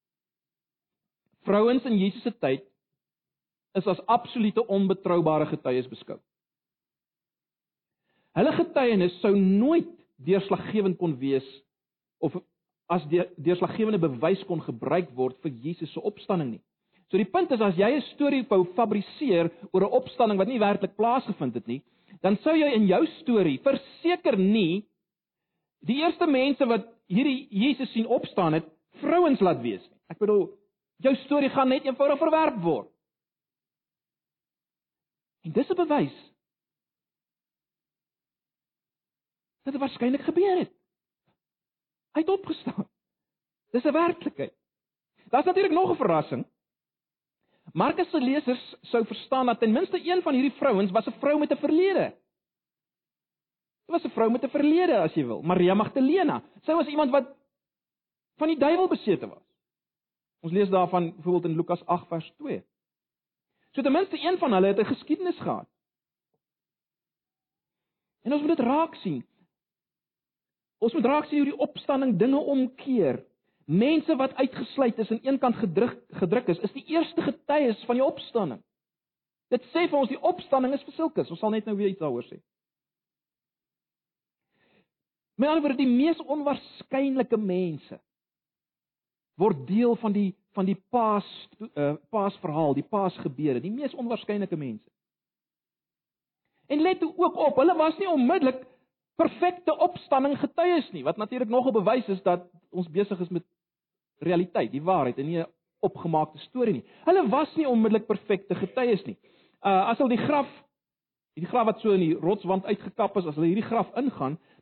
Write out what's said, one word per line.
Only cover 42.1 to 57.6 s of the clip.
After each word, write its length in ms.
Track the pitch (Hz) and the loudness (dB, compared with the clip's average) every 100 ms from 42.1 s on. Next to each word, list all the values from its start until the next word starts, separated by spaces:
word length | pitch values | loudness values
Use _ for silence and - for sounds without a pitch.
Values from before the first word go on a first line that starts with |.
| 294 | -4
Hy 80 | |
het 60 | 320 | -2
opgestaan. 580 | 392 392 320 - - - _ _ _ _ _ _ _ _ | -2 -4 -8 -8 -8 -10 _ _ _ _ _ _ _ _
Dis 120 | 247 | -2
'n 80 | 302 | 0
werklikheid. 640 | 302 349 339 294 - - _ _ _ _ _ _ _ - | 2 0 -2 -8 -8 -10 _ _ _ _ _ _ _ -2
Daar's 160 | - 359 | 0 2
natuurlik 260 | 370 392 | 2 2
nog 200 | 320 381 | 2 0
'n 40 | 320 | 2
verrassing. 500 | 220 160 - 131 - _ _ _ _ _ _ _ _ _ _ _ - | 2 2 0 -6 -8 _ _ _ _ _ _ _ _ _ _ _ -8
Markus 360 | 160 240 320 349 | -2 0 0 -2
se 120 | 320 | 0
lesers 540 | 247 285 247 254 - - | 0 0 -2 -4 -6 -20
sou 240 | - 233 220 | -4 -4 -4
verstaan 400 | 214 - 262 254 | -8 -4 -2 0
dat 140 | 262 | 2
ten 120 | 226 | 2
minste 380 | 240 381 359 285 | 2 0 -4 -2
een 120 | 359 | -2
van 120 | 349 | 0
hierdie 240 | 254 262 - | 0 0 0
vrouens 340 | 285 190 196 | 2 2 2
was 140 | 214 247 | 0 -4
'n 140 | - | -4
vrou 200 | 277 302 | 0 0
met 120 | 294 | 0
'n 60 | 277 | 2
verlede. 600 | 285 311 381 339 147 - _ _ _ _ _ _ _ _ _ _ _ _ _ _ _ _ - | 4 4 4 2 -2 -6 _ _ _ _ _ _ _ _ _ _ _ _ _ _ _ _ -6
Sy 60 | |
was 120 | 330 | -4
'n 60 | 277 | -4
vrou 220 | 240 226 | 0 0
met 120 | 240 | 0
'n 60 | 262 | -2
verlede, 500 | 285 285 330 359 226 | 0 2 4 2 2
as 140 | 160 | 0
jy 120 | 165 123 | -2 -4
wil, 160 | 107 | -4
Maria 320 | 160 180 180 | 0 2 4
Magdalena. 720 | 202 214 277 262 370 302 120 - - | 2 0 0 2 2 0 -4 -8 -12
Sy 120 | - | -2
was 140 | 330 294 | -2 0
iemand 240 | 294 285 | 0 0
wat 240 | 277 269 - _ _ | 0 -2 -10 _ _